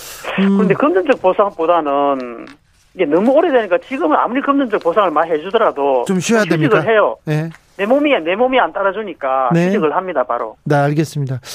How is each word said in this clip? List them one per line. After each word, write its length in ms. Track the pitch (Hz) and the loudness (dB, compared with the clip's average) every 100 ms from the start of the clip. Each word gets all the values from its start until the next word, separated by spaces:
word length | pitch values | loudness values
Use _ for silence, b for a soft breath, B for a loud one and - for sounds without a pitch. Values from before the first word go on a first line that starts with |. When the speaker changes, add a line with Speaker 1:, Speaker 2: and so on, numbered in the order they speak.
| B B - - | B B -8 0
Speaker 1:
음. 180 | 196 196 | 2 2
Speaker 2:
그런데 180 | 190 | 2
금전적 460 | 190 285 370 330 247 | 2 2 0 0 0
보상보다는 1300 | 185 185 202 185 165 175 147 139 143 135 123 117 - - _ _ _ | 0 0 -4 -4 0 0 0 0 0 -2 -6 -14 -18 -20 _ _ _
이게 100 | 180 | -4
너무 280 | 165 160 226 | 0 2 4
오래되니까 460 | 277 359 262 208 175 | 4 4 2 2 -2
지금은 380 | - 269 330 277 | -2 -4 0 2
아무리 240 | 165 254 | 0 -2
금전적 420 | 277 277 262 202 | 0 0 0 0
보상을 280 | - 214 190 | 0 2 2
많이 200 | 151 165 | 2 0
해주더라도 720 | 156 175 226 196 139 139 127 120 | -2 -2 0 0 0 0 0 0
Speaker 1:
좀 120 | 185 | -2
쉬어야 220 | - 226 | 0 0
Speaker 2:
휴직을 180 | 185 165 | 2 2
Speaker 1:
됩니까? 220 | 151 190 | 2 2
Speaker 2:
해요. 360 | 180 220 160 - | 2 2 2 -2
Speaker 1:
네. 260 | - 151 165 - _ - | -4 -4 -4 -10 _ -6
Speaker 2:
내 100 | 202 | 0
몸이, 320 | 277 294 233 | 2 2 0
내 140 | 160 | 0
몸이 240 | 196 254 262 | 0 2 2
안 140 | 190 | 0
따라주니까 800 | 196 196 190 214 - 131 135 127 | 0 -2 -2 -8 -6 -2 0 2
Speaker 1:
네. 140 | 170 180 | 2 2
Speaker 2:
휴직을 260 | 208 156 | 0 0
합니다, 300 | 156 185 151 | -2 -2 -4
바로. 320 | 123 120 113 - | -2 -4 -6 -8
Speaker 1:
네, 100 | - | -2
알겠습니다. 680 | 147 143 147 151 147 135 127 B | 0 0 0 -2 -4 -6 -6 B